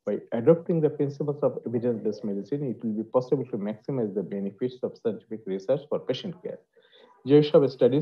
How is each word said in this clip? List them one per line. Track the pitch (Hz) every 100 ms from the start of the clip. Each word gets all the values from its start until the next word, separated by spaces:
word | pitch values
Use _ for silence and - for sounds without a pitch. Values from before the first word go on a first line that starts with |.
| -
By | 104 - 117
adopting | 120 170 180 165 151
the | 151
principles | 139 139 147 139 135
of | - 113
evidence-based | 120 123 110 107 104 107
medicine, | 98 98 143 139
it | 104
will | 117 107
be | 107 127
possible | 127 139 127
to | 110 104
maximize | 107 - 135 107 98
the | 82 98
benefits | 98 - 123 - 104
of | -
scientific | 117 98 - 110 95
research | 95 - 147 -
for | 95 -
patient | 127 - -
care। | - - _ _ _ _ - _ 127
যেসব | 147 147 160 135 -
স্টাডি | 120 143